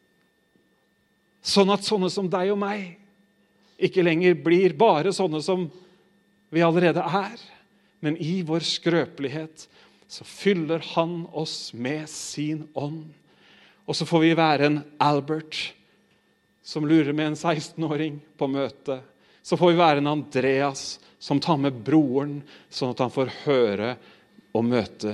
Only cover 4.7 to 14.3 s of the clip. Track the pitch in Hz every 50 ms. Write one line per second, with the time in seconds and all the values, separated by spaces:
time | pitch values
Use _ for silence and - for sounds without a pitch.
4.7 | 151 139 226 220 170 147 151 202 185 202 190 165 156 151 147 190 185 185 175 147
5.7 | - - - - _ _ _ _ _ _ _ _ _ _ _ - 151 165 170 165
6.7 | 165 180 180 165 147 175 147 160 175 202 190 208 233 - - - - - _ _
7.7 | _ _ _ _ _ - 160 151 156 165 165 156 185 190 170 151 160 165 156 -
8.7 | - - - 170 175 165 127 - - - 139 127 139 156 160 160 - - - -
9.7 | _ - - _ _ _ _ - - - - - - - - 196 202 170 156 147
10.7 | 165 160 - - - 170 165 170 175 165 170 - - 151 160 156 - - - -
11.7 | - 113 123 127 151 156 156 151 - - - - - 147 151 151 156 147 151 -
12.7 | - 135 139 147 160 160 156 156 147 _ _ _ _ _ _ _ _ _ - _
13.7 | _ _ _ - 156 - 160 - 170 160 160 165